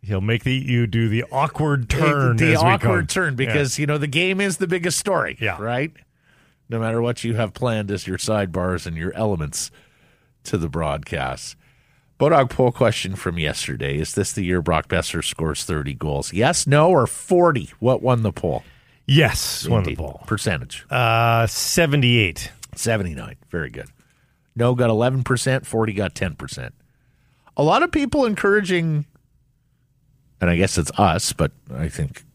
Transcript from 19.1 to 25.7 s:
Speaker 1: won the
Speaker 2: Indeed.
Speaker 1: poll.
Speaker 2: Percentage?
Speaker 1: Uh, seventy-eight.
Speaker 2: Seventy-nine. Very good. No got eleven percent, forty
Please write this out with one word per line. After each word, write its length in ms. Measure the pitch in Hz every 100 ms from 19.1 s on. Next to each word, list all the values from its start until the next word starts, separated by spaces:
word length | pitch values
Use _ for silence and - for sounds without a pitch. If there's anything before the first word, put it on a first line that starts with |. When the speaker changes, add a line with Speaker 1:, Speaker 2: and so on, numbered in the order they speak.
| 135 139 - - - -
Speaker 1:
won 160 | 113
the 80 | 92
Speaker 2:
Indeed. 80 | 65
Speaker 1:
poll. 240 | 71 67
Speaker 2:
Percentage? 640 | - 110 - 80 62 - -
Speaker 1:
Uh, 580 | - 117 113 117 117 113
seventy-eight. 1040 | - - - 165 143 123 120 98 78 - - - -
Speaker 2:
Seventy-nine. 580 | 117 113 90 71 55 - _
Very 180 | 87 71
good. 200 | 57 57 _ _ _ _ _ _
No 220 | - 120 123
got 140 | 123
eleven 340 | 110 120 131
percent, 420 | 123 127 - 131
forty 260 | -